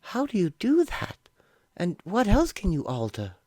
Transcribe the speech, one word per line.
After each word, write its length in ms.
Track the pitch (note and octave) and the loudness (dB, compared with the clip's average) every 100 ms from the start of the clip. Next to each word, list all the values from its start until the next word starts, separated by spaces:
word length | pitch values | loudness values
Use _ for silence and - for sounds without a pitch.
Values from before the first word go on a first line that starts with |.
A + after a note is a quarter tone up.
How 240 | - A#3 | -6 -4
do 120 | C#4 G#3+ | -2 0
you 140 | E3+ | 0
do 320 | - A3+ D#4 | 0 2 2
that? 440 | E4 - - - _ _ _ _ _ | 2 -2 -8 -10 _ _ _ _ _
And 220 | - F3 D#3+ | -4 -4 -4
what 240 | - G#3+ C#4 | -4 0 4
else 240 | C#4 E4 | 4 4
can 200 | - F#3+ | 0 -2
you 140 | D#3 | -2
alter? 500 | - B2+ A2+ - G2+ F2 | -2 -4 -4 -4 -10 -10